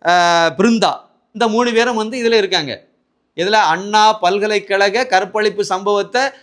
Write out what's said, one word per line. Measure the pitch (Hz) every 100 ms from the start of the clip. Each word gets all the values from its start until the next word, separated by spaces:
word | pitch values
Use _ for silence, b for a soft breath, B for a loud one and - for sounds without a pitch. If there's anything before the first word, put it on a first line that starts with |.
| 165
அ, | 175 175 170 165 143
பிருந்தா, | 208 226 180 123 - _ _
இந்த | 214 233
மூணு | 214 240
பேரும் | 226 240 226
வந்து | 220 254
இதுல | 233
இருக்காங்க. | 226 196 180 143 101 - _ _ _ _ -
இதுல | 180
அண்ணா | 214 175 170 202 214 214
பல்கலைக்கழக | 214 180 196 214 208 196 196 202 214 254
கற்பழிப்பு | 185 190 214 214 196 196
சம்பவத்தை, | 185 196 202 190 247 269 -